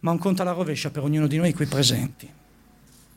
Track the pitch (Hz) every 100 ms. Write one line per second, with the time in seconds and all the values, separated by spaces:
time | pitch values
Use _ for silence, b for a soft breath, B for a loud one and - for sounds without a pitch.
0 | 165 170 190 185 180 175 165 156 147 147
1 | 139 156 151 156 175 - 147 135 135 -
2 | 127 - - - - _ - - - -
3 | -